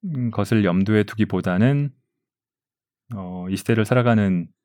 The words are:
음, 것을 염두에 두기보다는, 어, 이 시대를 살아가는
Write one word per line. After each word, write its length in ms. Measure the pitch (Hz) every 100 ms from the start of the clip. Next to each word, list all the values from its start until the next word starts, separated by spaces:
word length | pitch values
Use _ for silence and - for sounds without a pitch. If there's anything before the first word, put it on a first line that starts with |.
| 196
음, 260 | 147 120
것을 340 | 107 101 113 101
염두에 380 | 87 98 107
두기보다는, 880 | 104 - 104 92 92 90 117 143 143 - _ _ _ _ _ _ _ _ _ _ _ 107
어, 300 | 92 92 90
이 60 | 98
시대를 300 | - 113 107
살아가는 640 | 123 120 110 101 92 85 _